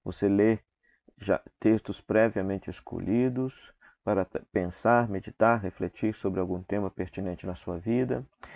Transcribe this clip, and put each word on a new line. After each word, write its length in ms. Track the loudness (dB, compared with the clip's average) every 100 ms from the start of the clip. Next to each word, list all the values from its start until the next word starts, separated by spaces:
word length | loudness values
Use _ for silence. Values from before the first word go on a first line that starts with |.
você 240 | -12 -2 2
lê 300 | 4 4 2 -4 _ _ _ _ _
já, 200 | -2 -2 -2 _
textos 420 | 2 2 0 -12
previamente 680 | 0 2 2 2 -2 -4 -6
escolhidos 1000 | -14 -12 -8 -2 0 0 -2 -6 -8 -20 _ _ _
para 220 | -2 -2
t-, 160 | -2 -6 -4
pensar, 560 | -2 -2 -2 2 2 2
meditar, 520 | -4 -8 2 2 2
refletir 540 | -2 -6 -8 -2 -4
sobre 260 | -2 -4 -2
algum 220 | -4 -6
tema 280 | -4 -4 -4
pertinente 560 | -6 -8 -6 -8 -8 -8
na 80 |
sua 240 | -10 -8 -8
vida 460 | -2 -2 0 -4 -6 _ -20